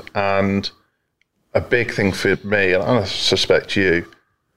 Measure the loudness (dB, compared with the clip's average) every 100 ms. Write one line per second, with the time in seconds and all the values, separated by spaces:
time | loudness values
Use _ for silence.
0 | -8 -4 -2 0 0 -2 -4 -10 _ _
1 | _ _ _ _ _ -4 0 -2 0 0
2 | -2 0 0 0 0 0 2 2 2 0
3 | -2 -4 -2 0 2 0 0 0 2 0
4 | -2 -14 _ _ _